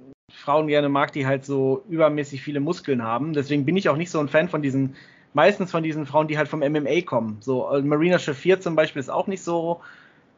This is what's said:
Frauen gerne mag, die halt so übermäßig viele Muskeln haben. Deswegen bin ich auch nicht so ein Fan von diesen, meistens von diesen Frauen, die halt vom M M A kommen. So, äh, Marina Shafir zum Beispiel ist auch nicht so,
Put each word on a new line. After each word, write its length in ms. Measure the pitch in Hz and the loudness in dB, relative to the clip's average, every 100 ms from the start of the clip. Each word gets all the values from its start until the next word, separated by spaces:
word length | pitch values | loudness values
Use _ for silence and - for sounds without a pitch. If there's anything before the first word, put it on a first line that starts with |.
| 131 - _ | -20 -20 _
Frauen 360 | - - 151 156 | -12 0 0 2
gerne 200 | 147 143 | 2 2
mag, 220 | 139 151 | 0 0
die 140 | 151 135 | 0 0
halt 180 | 139 | -2
so 380 | 135 139 135 131 - | -2 0 0 0 -2
übermäßig 540 | 160 156 147 143 139 | 2 2 2 -4 -8
viele 180 | 151 143 | -6 -4
Muskeln 420 | 143 175 - 127 | -2 -4 -2 -2
haben. 300 | 113 120 151 | 0 -2 -2
Deswegen 320 | 147 135 147 | -2 0 0
bin 120 | 139 185 | 2 2
ich 120 | 185 | 2
auch 80 | 143 | 0
nicht 140 | 175 | -2
so 100 | 165 | -2
ein 80 | 147 | 2
Fan 200 | 156 175 | 2 2
von 140 | 156 | 0
diesen, 320 | 139 131 135 - - - _ | -2 0 -2 -4 -18 -20 _
meistens 380 | 143 160 208 180 | 4 4 4 -2
von 100 | 165 | -2
diesen 240 | 160 151 139 | -2 -4 0
Frauen, 220 | 147 151 | 0 2
die 100 | 151 | 0
halt 80 | 147 | -2
vom 160 | 156 | 0
M 140 | 143 151 | 0 0
M 100 | 139 | 0
A 140 | 165 | -2
kommen. 380 | 180 123 113 104 | 0 -2 -2 -6
So, 280 | 131 127 - | -4 -4 0
äh, 100 | 139 | 0
Marina 380 | 143 151 170 180 | 0 2 2 2
Shafir 400 | - 135 170 185 | 0 -2 2 2
zum 160 | 180 160 | 2 2
Beispiel 240 | 156 151 | 2 -2
ist 100 | 127 | -6
auch 160 | 160 185 | -4 -4
nicht 160 | 190 | -6
so, 380 | 175 170 165 170 - - - _ _ | -4 -4 -2 -6 -8 -20 -20 _ _